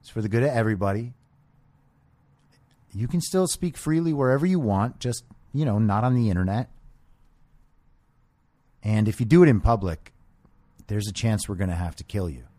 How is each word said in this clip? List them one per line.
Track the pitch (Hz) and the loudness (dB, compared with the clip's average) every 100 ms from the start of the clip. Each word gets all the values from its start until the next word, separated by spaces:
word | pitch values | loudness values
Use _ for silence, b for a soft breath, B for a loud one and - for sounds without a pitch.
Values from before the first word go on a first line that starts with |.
It's | - | -12
for | - | -6
the | 104 | -2
good | 110 | 0
of | 135 | 0
everybody. | 123 110 104 98 101 117 123 _ _ _ _ _ _ _ _ _ _ _ _ _ _ _ _ _ | 0 0 0 -2 -2 -6 -14 _ _ _ _ _ _ _ _ _ _ _ _ _ _ _ _ _
You | 98 120 | -8 -4
can | 175 | -4
still | 165 185 180 | -2 0 0
speak | - 180 131 | -2 -6 -6
freely | - 160 165 | -2 -2 0
wherever | 147 131 135 | 0 2 2
you | 175 185 | 2 2
want, | 127 98 113 - | 2 0 0 -4
just, | 123 117 - - - | -6 -6 -10 -20 -10
you | 139 | -4
know, | 151 104 | -2 0
not | 110 101 | 2 2
on | 123 | 2
the | 127 113 | 2 2
internet. | 90 92 104 127 - - - _ _ _ _ _ - _ _ _ _ _ _ _ _ _ _ _ _ | 0 0 -2 -6 -12 -20 -20 _ _ _ _ _ -20 _ _ _ _ _ _ _ _ _ _ _ _
And | 107 107 107 | -2 0 0
if | 107 | -2
you | 117 | 4
do | 165 | 6
it | 175 | 8
in | 110 | 6
public, | 113 117 95 80 - _ _ _ _ _ _ _ - | 4 0 -2 -6 -12 _ _ _ _ _ _ _ -8
there's | 104 104 | -6 -6
a | |
chance | 95 117 107 - | -4 -2 -2 -4
we're | |
gonna | 95 95 85 | -4 -4 -4
have | 85 - | -6 -8
to | |
kill | - 107 90 | -10 -6 -6
you. | 65 - | -8 -16